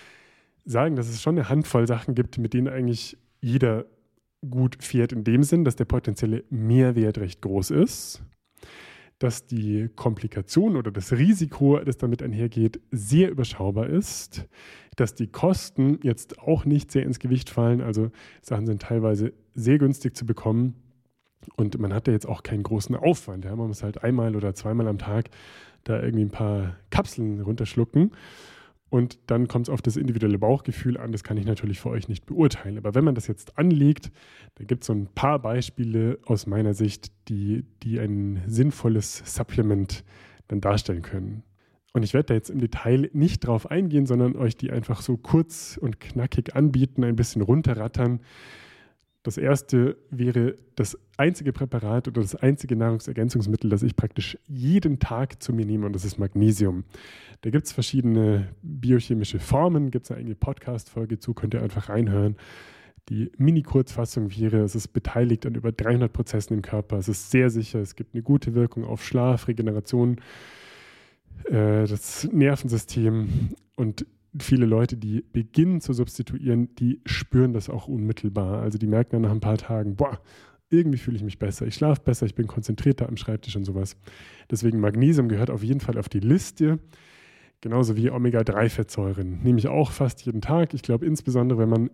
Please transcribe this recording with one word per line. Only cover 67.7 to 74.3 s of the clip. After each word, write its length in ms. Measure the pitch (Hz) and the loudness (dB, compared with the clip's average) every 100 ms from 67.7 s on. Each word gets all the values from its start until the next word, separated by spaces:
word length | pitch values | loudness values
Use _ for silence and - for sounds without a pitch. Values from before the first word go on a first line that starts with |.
| 110 | -4
es 160 | 98 - | -6 -8
gibt 180 | - | -10
eine 80 | 120 | -6
gute 320 | 113 143 - | 2 2 2
Wirkung 300 | 120 120 117 | 0 0 -2
auf 180 | 117 117 | -8 -8
Schlaf, 460 | - 123 127 117 - | -2 0 2 0 -2
Regeneration, 720 | 113 110 107 - 123 120 120 - - - - - - - - _ _ _ - | -2 -2 -2 -2 2 2 0 -8 -20 -20 -20 -20 -20 -20 -20 _ _ _ -12
äh, 420 | - 113 107 107 107 | -2 2 2 2 2
das 420 | 101 - - 151 | -2 -8 -8 -2
Nervensystem 1200 | 170 139 139 127 113 - 120 110 113 104 - - - _ - | 4 4 2 -2 -4 -2 0 0 0 0 -2 -2 -6 _ -4
und 280 | 113 - - _ _ | -4 -4 -12 _ _